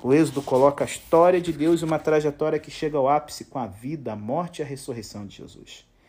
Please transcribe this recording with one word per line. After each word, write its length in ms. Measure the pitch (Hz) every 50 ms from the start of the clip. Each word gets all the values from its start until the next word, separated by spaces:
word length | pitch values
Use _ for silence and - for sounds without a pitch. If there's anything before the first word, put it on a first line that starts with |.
O 100 | - 120
Êxodo 300 | 135 156 160 139 131 143
coloca 400 | - - 135 127 135 143 139 -
a 40 | 139
história 540 | - - - - - - 165 170 180 185 175
de 120 | 170 170
Deus 280 | 160 143 147 165 170 165
em 40 | 165
uma 160 | 160 160 151
trajetória 580 | - 156 156 151 151 151 147 - 156 156 156 151
que 140 | 151 -
chega 260 | - - 160 151 147 147
ao 100 | 131 135
ápice 360 | 147 147 147 - - - -
com 160 | - - 139
a 80 | 120 107
vida, 440 | 92 107 117 135 160 151 131 120
a 40 | 107
morte 420 | 104 104 110 135 165 180 170 175 -
e 40 | 151
a 20 |
ressurreição 580 | 135 139 135 - - 120 117 104 - - 104 101
de 120 | 98 -
Jesus. 500 | - - - - - - - - - _ _ _ _ _